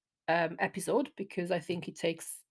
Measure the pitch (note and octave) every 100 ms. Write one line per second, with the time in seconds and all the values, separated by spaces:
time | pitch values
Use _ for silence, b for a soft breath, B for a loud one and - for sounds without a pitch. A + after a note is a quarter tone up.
0 | _ _ - E3 E3 E3+ F#3+ F#3+ F3 G#3
1 | - - G3 - F3 F3+ - F3 - D3+
2 | E3+ D#3+ - - -